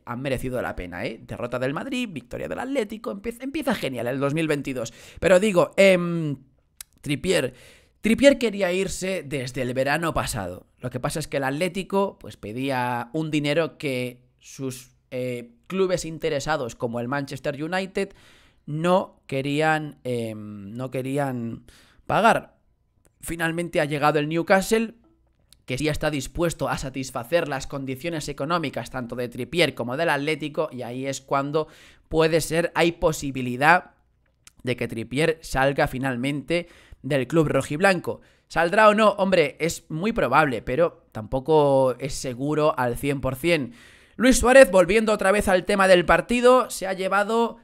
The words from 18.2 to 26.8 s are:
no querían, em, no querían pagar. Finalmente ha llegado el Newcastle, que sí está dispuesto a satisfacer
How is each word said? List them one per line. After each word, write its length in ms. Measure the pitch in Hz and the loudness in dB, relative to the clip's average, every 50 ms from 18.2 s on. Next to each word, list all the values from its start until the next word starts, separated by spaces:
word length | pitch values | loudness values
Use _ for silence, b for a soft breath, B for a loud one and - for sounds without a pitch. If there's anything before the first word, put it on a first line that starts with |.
| b b b b b b b b b | b b b b b b b b b
no 560 | - 147 156 160 180 180 190 208 - _ _ _ | -8 -6 -2 0 2 2 2 2 -2 _ _ _
querían, 720 | - 139 135 135 143 143 147 156 156 156 156 156 147 - _ - | -8 -6 -4 -2 -2 0 0 2 2 2 0 -2 -8 -12 _ -8
em, 680 | 127 123 120 113 113 110 107 104 104 104 104 98 98 110 | -6 -4 -4 -4 -6 -8 -10 -12 -14 -14 -14 -14 -12 -10
no 160 | 120 127 131 | -8 -8 -6
querían 720 | 131 135 127 135 135 143 143 135 127 120 113 117 120 - - b b b b b b b b | -6 -6 -4 -2 -2 -2 -2 -2 -4 -6 -6 -6 -8 -10 -16 b b b b b b b b
pagar. 520 | - 147 165 202 226 185 135 - - _ _ _ _ _ _ _ _ _ _ _ _ _ _ | -2 0 2 4 4 2 2 -2 -8 _ _ _ _ _ _ _ _ _ _ _ _ _ _
Finalmente 580 | - - 165 170 165 165 160 170 170 165 - 175 | -12 -10 -6 -4 -4 -2 -2 -4 -4 -2 0 0
ha 60 | 151 | 0
llegado 340 | 143 151 143 139 151 156 151 | 0 0 0 2 2 2 2
el 80 | 147 | 0
Newcastle, 680 | 151 160 170 165 - 196 190 185 - 220 226 226 220 - _ _ _ _ _ _ _ _ _ _ _ _ _ _ | 0 -2 -2 2 4 4 4 4 2 0 0 0 -4 -8 _ _ _ _ _ _ _ _ _ _ _ _ _ _
que 120 | - 127 | -8 -4
sí 100 | 127 147 | -2 -2
está 240 | 151 147 - - 151 | -2 -2 0 -2 -2
dispuesto 560 | 147 139 127 - - 151 175 165 - - 135 | -2 -2 -6 -6 -4 -4 -2 -2 -2 -4 -4
a 100 | 123 139 | -4 -4
satisfacer 720 | - | -6